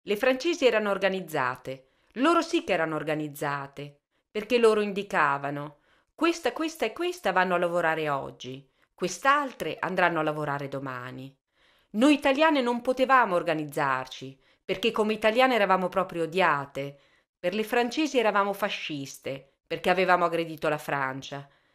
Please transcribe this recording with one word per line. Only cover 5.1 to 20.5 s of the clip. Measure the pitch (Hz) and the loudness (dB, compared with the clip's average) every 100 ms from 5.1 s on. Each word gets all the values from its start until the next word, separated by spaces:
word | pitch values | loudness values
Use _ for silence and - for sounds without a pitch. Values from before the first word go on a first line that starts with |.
| 185 147 139 139 143 147 - _ _ _ | 2 2 2 -2 -6 -10 -14 _ _ _
"Questa, | - 330 339 247 | -2 -2 0 -4
questa | 240 320 - | -2 -6 -4
e | 220 | -6
questa | - 349 349 202 | -4 -6 -4 0
vanno | 185 185 | 2 2
a | 175 | 2
lavorare | 175 175 165 156 151 | 2 2 0 0 -2
oggi, | 139 139 131 123 131 _ _ _ | -2 -6 -12 -14 -14 _ _ _
quest'altre | _ 180 - 269 285 277 - 160 - | _ -6 0 2 2 0 -6 -8 -4
andranno | 165 185 175 165 | -2 2 2 2
a | |
lavorare | 156 151 147 143 139 | 0 -2 -4 -4 -6
domani." | 139 135 127 123 131 135 _ _ _ _ _ _ | -8 -8 -10 -12 -12 -16 _ _ _ _ _ _
Noi | 208 269 | 2 4
italiane | 285 285 269 311 294 | 4 2 4 4 4
non | 240 240 | 0 -2
potevamo | 254 254 262 262 220 | -2 0 4 6 6
organizzarci, | 175 160 156 151 147 143 131 127 - 131 139 _ _ | 2 0 -2 -2 -2 0 0 -4 -14 -16 -18 _ _
perché | - 185 226 | -6 -2 -2
come | 220 214 | 0 0
italiane | 214 220 226 262 | 2 2 4 4
eravamo | 233 190 185 180 | 4 4 2 2
proprio | 185 180 170 | -2 -2 -4
odiate. | 160 175 175 143 135 135 143 143 _ _ _ _ | -2 2 2 2 -2 -8 -10 -12 _ _ _ _
Per | 180 | -4
le | 208 | -4
francesi | 214 240 240 262 311 269 | -2 0 0 0 0 2
eravamo | 220 202 202 | 2 2 0
fasciste, | 196 202 - - 147 139 - 123 139 - _ _ | -2 -4 -4 -8 -8 -10 -12 -10 -12 -14 _ _
perché | 165 185 | -4 0
avevamo | 180 180 180 | 2 4 4
aggredito | 170 165 165 | 4 0 -4